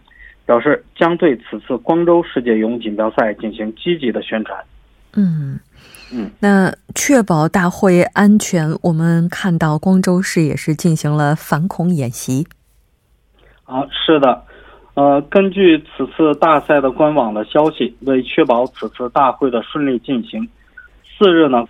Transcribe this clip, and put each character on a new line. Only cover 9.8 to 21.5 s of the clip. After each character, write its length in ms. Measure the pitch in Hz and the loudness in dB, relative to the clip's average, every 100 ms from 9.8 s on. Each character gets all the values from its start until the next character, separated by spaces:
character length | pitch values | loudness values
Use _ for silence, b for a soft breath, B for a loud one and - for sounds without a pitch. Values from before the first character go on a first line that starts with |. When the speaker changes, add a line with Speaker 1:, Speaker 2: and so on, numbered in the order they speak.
| 190 190 | 2 2
Speaker 2:
州 200 | 185 180 | 2 0
市 200 | 190 180 | 0 0
也 160 | 151 139 | 0 -2
是 180 | - 151 | -4 -2
进 180 | 175 | 0
行 160 | 156 147 | 0 0
了 240 | 151 147 151 | 0 0 -2
反 320 | - 156 185 | -2 -4 -4
恐 200 | - 170 | -4 -2
演 200 | 165 120 | -2 -4
习。 340 | 113 - 131 170 _ _ _ _ _ _ _ _ b b b | -8 -6 -6 -8 _ _ _ _ _ _ _ _ b b b
Speaker 1:
啊， 240 | - 127 139 | -10 -8 -6
是 300 | - - 151 | -4 0 2
的。 240 | 131 113 B B B B B - | 2 0 B B B B B 0
呃， 240 | 143 139 | 2 2
根 260 | 147 202 196 | 2 0 2
据 300 | 190 180 156 | 2 4 4
此 260 | - - 127 | 0 -10 -8
次 280 | - 160 143 | 0 0 2
大 240 | 165 147 | 2 2
赛 200 | - 147 | 2 2
的 120 | 135 | 2
官 200 | 120 151 143 | 2 2 2
网 180 | 113 | -2
的 100 | 107 107 | -4 -2
消 220 | 151 156 | 0 0
息， 240 | 151 120 - | 0 -6 -6
为 200 | 131 131 | -2 -2
确 240 | 127 - 139 | 0 0 2
保 180 | 120 127 | 2 -2
此 200 | - 110 | -6 -12
次 200 | - 123 | -10 -4
大 220 | 151 131 | 0 0
会 180 | - 135 | 0 -2
的 100 | 117 | -2
顺 240 | - 156 143 | -4 -6 -4
利 100 | 120 | -4
进 260 | - 123 | -4 -6
行， 240 | 113 107 117 _ B B B B _ - | -6 -10 -12 _ B B B B _ 2
四 160 | 202 | 4
日 160 | 165 | 6
呢， 180 | 147 | 4